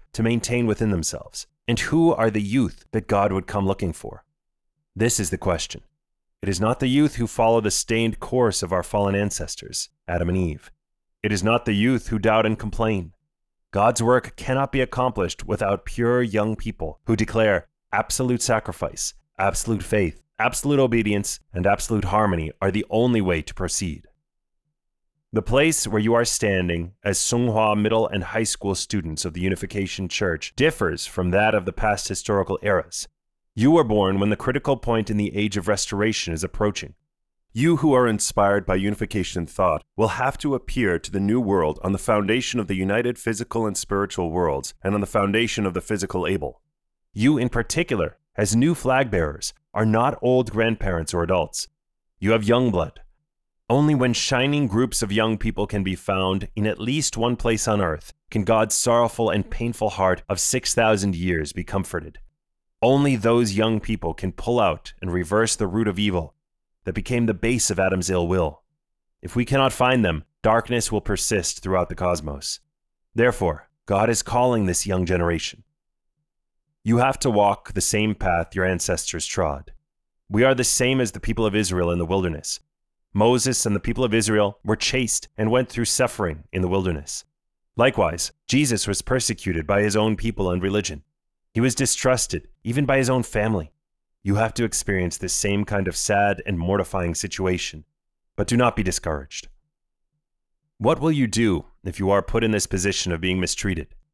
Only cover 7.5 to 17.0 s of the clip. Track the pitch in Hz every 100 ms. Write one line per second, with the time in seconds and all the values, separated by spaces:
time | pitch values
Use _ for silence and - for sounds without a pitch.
7.5 | 117 107 - - 113 113 107 - 127 117
8.5 | - 87 92 - 104 101 98 104 - 76
9.5 | - - - - _ - 85 87 92 87
10.5 | 73 - - _ _ _ - 107 101 107
11.5 | 117 117 101 120 123 - 110 110 110 110
12.5 | 107 104 - 110 98 82 _ _ _ _
13.5 | _ _ 98 110 113 113 127 - - -
14.5 | 131 139 135 123 127 127 104 87 - -
15.5 | 104 101 101 - - 117 123 120 107 107
16.5 | 107 113 - 78 -